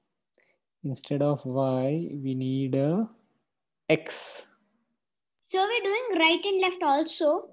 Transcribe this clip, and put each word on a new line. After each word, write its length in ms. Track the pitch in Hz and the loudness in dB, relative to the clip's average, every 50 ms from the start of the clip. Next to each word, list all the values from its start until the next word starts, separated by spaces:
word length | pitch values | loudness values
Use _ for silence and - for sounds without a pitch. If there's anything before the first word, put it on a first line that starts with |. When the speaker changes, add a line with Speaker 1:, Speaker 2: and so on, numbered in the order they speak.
| _ _ _ _ _ _ _ _ _ _ _ _ _ _ _ _ - | _ _ _ _ _ _ _ _ _ _ _ _ _ _ _ _ -8
Speaker 1:
instead 400 | 147 131 - - - 147 139 147 | -6 -6 -6 -4 -4 0 0 2
of 220 | 147 147 139 - | 2 0 0 -2
Y, 640 | 131 123 135 135 131 131 131 127 135 147 165 170 - - | -4 -2 0 0 0 0 0 0 0 0 -2 -4 -6 -8
we 200 | 147 135 135 131 | -6 -6 -4 -4
need 400 | 131 131 131 131 135 135 131 127 | -2 -2 -2 -2 -2 -2 0 0
a 340 | 135 139 147 165 202 226 220 - _ _ _ _ _ _ _ _ _ _ _ _ _ _ - | 2 2 2 2 0 -2 -4 -6 _ _ _ _ _ _ _ _ _ _ _ _ _ _ 2
X. 600 | 160 160 - - - - - - - - - - _ _ _ _ _ _ _ _ _ _ _ _ _ _ _ _ _ _ _ | 2 2 2 -2 -8 -8 -8 -8 -10 -14 -16 -18 _ _ _ _ _ _ _ _ _ _ _ _ _ _ _ _ _ _ _
Speaker 2:
So 120 | _ - 370 | _ 0 2
we're 260 | 381 415 466 480 403 | 2 2 2 0 0
doing 340 | 392 403 453 508 494 381 339 | 0 -2 -2 -2 -2 2 4
right 260 | 320 320 339 349 - | 4 4 4 2 0
and 160 | 403 392 381 381 | 0 0 2 2
left 200 | 370 359 - 349 | 0 0 0 2
also? 680 | 302 277 285 320 320 - - 330 - 202 381 - - | 2 2 2 2 -2 -2 0 0 2 2 0 -2 -6